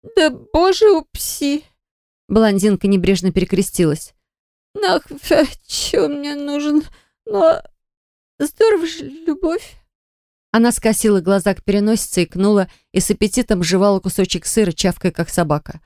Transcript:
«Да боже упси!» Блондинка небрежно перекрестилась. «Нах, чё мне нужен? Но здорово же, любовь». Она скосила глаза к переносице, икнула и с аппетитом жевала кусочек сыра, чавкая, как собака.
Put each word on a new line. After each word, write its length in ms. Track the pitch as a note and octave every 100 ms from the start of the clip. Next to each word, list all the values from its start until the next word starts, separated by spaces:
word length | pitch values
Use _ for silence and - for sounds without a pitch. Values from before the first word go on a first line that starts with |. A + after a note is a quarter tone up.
| - A4
«Да 140 | D#4
боже 600 | B3 - D#4 F#4 F#4 G#4+
упси!» 720 | E4+ - - - - C#4+ D4 _ _ _ _ _ _ _
Блондинка 580 | G#3 A3 G3 G#3 F#3+ G3
небрежно 460 | G3 F3 F#3+ F#3
перекрестилась. 840 | F3+ F3+ F#3 G3 - E3 D3+ - _ _ _ _ _ _
«Нах, 300 | G4+ G4 E4 - C#4+ - D4+ D4 - _
чё 420 | - - - C4
мне 260 | C#4+ C#4+
нужен? 500 | C#4+ C#4+ C#4+ D4 D4 D4+ - _ _ -
Но 360 | G4+ E4 - - _ _ _ _ _ _ _
здорово 480 | D4 - A4+ G4+ E4
же, 180 | D#4+
любовь». 720 | C#4 D4 E4 D#4+ E4+ F4 - - _ _ _ _ _ _ _
Она 200 | A3+ A#3
скосила 480 | - A3 G#3 A3 G3+
глаза 340 | E3+ G3 G3+
к 100 | F#3
переносице, 600 | - G3+ G#3 A3+ - -
икнула 440 | E3+ F3+ G3+ G3+ F#3 _ _
и 80 | F#3
с 100 | -
аппетитом 520 | G#3+ G#3+ - A#3+ F#3+
жевала 380 | E3 F#3 G3+ G3
кусочек 460 | F#3 - F#3 E3+ -
сыра, 260 | - G3+
чавкая, 380 | D#3+ F#3 - F3+
как 180 | - -
собака. 520 | - D#3+ D3+ - D#3+